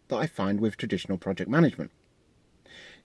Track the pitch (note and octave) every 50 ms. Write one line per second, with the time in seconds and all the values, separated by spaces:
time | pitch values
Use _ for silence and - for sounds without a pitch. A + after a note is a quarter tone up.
0 | _ - C3 A2 D#3 D#3 - - F#2+ G2 G#2 G2+ A2+ G#2+ - - B2 G#2 G2+ F2
1 | - - F#2+ F2 - F#2+ F#2 - F2+ G2+ C3 E3 E3 A#2+ - - D2+ - _ _
2 | _ _ _ _ _ _ _ _ _ _ _ _ _ - - - - - - -